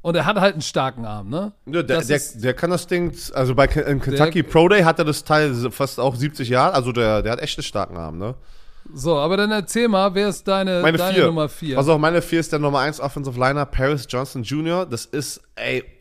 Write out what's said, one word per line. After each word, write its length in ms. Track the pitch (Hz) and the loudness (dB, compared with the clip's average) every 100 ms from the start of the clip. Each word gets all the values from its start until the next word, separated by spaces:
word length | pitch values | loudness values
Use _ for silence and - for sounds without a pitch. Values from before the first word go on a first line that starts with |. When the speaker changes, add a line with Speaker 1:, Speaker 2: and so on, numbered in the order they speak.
Speaker 1:
und 140 | 170 170 | 0 0
er 100 | 156 | 0
hat 120 | 208 | 2
halt 140 | 196 | 2
einen 80 | 156 | 0
starken 460 | - 160 131 120 110 | -4 -2 -2 -4 -10
Arm, 240 | 104 98 | -10 -8
ne? 240 | 151 208 _ | -6 -8 _
Speaker 2:
Ja, 180 | - 170 | -6 -4
der, 140 | 143 165 | 0 -2
Speaker 1:
Das 120 | 123 | 2
Speaker 2:
der, 80 | 147 | -2
Speaker 1:
ist 280 | - 113 | -2 -4
Speaker 2:
der 80 | 123 | -4
kann 160 | 127 170 | 0 0
das 180 | 175 - | -2 0
Ding, 240 | 175 170 165 - | -2 -2 -6 -8
also 220 | - 131 | -2 0
bei 120 | 131 139 | 4 4
Ke-, 140 | 165 | 4
in 220 | 139 139 | 0 -2
Kentucky 400 | 135 139 156 165 | 0 2 2 2
Speaker 1:
der 80 | 147 | 2
Speaker 2:
Pro 180 | 160 175 | 6 6
Day 140 | 208 | 6
hat 160 | 165 160 | 6 4
er 80 | 156 | 0
das 180 | 143 | -2
Teil 300 | - 156 151 120 120 | 2 2 2 0 -4
fast 280 | - 135 - | -4 -4 0
auch 160 | 127 | -2
siebzig 360 | 120 147 - 120 | 0 -4 -4 0
Jahre, 240 | 127 156 | 4 4
also 180 | 165 123 | 2 0
der, 300 | 120 113 107 | 0 2 2
der 100 | 101 | 0
hat 80 | 120 | -4
echt 180 | 151 - | -6 -8
einen 60 | |
starken 320 | - 104 90 90 | -6 -4 -6 -8
Arm, 220 | 80 82 | -10 -8
ne? 160 | 104 127 - - - - - | -8 -10 -16 -18 -18 -18 -18
Speaker 1:
So, 240 | 156 143 151 | -6 -2 0
aber 220 | 156 190 | 0 0
dann 120 | 208 | 0
erzähl 380 | 214 165 226 233 | -2 -2 0 2
mal, 260 | 190 196 | 4 2
wer 140 | 185 208 | 0 -2
ist 180 | - - | -2 -2
deine, 360 | 190 190 180 | 0 0 2
Speaker 2:
Meine 160 | 156 165 | 2 2
Speaker 1:
deine 160 | 180 | 2
Speaker 2:
vier. 100 | 185 | 4
Speaker 1:
Nummer 240 | 147 165 151 | 4 2 -4
vier? 280 | - 160 127 | -4 -4 0
Speaker 2:
Pass 120 | 139 | 4
auf, 100 | 156 | 4
meine 220 | 156 170 | 4 2
vier 200 | 170 165 | 2 -2
ist 120 | 160 | 0
der 60 | 151 | 0
Nummer 220 | 147 139 | 0 2
eins 200 | 139 147 | 0 -2
Offensive 400 | 139 147 139 123 | -6 -6 -8 0
Liner, 240 | 127 143 | 0 0
Paris 420 | 139 - 135 147 - | -2 0 0 0 -4
Johnson 360 | 123 135 131 | -6 -6 -8
Junior. 420 | 107 147 160 175 | -6 -4 -2 -2
Das 220 | 175 156 - | -2 -8 -6
ist, 340 | 147 135 - _ | -8 -8 -12 _
ey, 280 | - 120 127 - - | -8 -4 -4 -6 -8